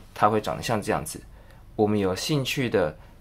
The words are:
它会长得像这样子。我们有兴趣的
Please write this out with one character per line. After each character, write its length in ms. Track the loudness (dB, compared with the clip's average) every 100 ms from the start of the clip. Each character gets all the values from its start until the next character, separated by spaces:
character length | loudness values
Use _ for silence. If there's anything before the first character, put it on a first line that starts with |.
| -16
它 160 | 2 4
会 120 | 4
长 160 | 0 -4
得 60 |
像 200 | -2 -2
这 80 | 0
样 140 | -2
子。 180 | -4 -10 -16 -20 -20 -20 -6 2
我 100 | 2
们 120 | 4
有 160 | 2
兴 300 | 0 0 0
趣 240 | 0 -2 0
的 280 | 2 0 -2 -16 -20